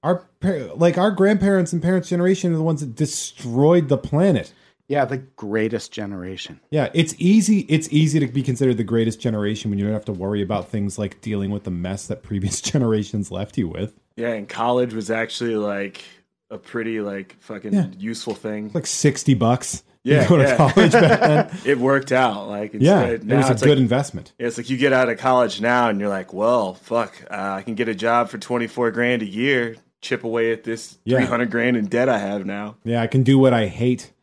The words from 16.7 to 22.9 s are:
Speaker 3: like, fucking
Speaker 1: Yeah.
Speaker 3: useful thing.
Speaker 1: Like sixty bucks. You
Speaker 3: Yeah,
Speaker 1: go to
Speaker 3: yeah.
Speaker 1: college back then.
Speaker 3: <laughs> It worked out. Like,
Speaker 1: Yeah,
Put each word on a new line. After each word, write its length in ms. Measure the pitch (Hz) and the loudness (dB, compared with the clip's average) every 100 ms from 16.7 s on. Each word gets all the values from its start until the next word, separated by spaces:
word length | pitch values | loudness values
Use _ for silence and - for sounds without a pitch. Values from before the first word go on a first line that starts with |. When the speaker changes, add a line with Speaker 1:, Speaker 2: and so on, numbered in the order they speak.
| 120 113 110 | -8 -6 -4
Speaker 3:
like, 380 | 101 98 95 _ | -6 -8 -12 _
fucking 320 | _ 107 107 | _ -14 -4
Speaker 1:
Yeah. 140 | 196 147 92 | -2 -2 -6
Speaker 3:
useful 380 | 104 113 - 107 | -10 -8 -8 -8
thing. 360 | 110 107 104 | -8 -8 -6
Speaker 1:
Like 120 | 107 - | -8 -6
sixty 480 | - 151 135 - | -2 0 0 0
bucks. 500 | 127 113 123 - - _ _ | 2 2 0 -2 -12 _ _
You 120 | - 147 | 0 2
Speaker 3:
Yeah, 120 | - | 6
Speaker 1:
go 80 | 175 | 4
to 60 | |
Speaker 3:
yeah. 140 | 139 127 | 4 4
Speaker 1:
college 340 | 143 190 208 | 4 6 6
back 280 | 240 220 226 | 6 6 4
then. 360 | 247 151 - 185 | 4 2 0 -4
Speaker 3:
<laughs> 40 | - | -2
It 140 | 139 | 2
worked 320 | 127 139 131 | 4 2 2
out. 380 | 127 127 104 104 | 2 2 0 -8
Like, 240 | 104 104 | -8 -8
Speaker 1:
Yeah, 300 | 107 135 | 2 4